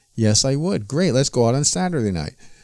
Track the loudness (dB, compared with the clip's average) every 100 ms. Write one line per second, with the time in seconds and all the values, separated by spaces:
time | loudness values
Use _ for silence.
0 | _ 0 2 2 2 0 -2 -4 -4 -2
1 | 2 2 0 2 2 2 0 -2 -2 0
2 | -2 -2 -6 -10 -20 -20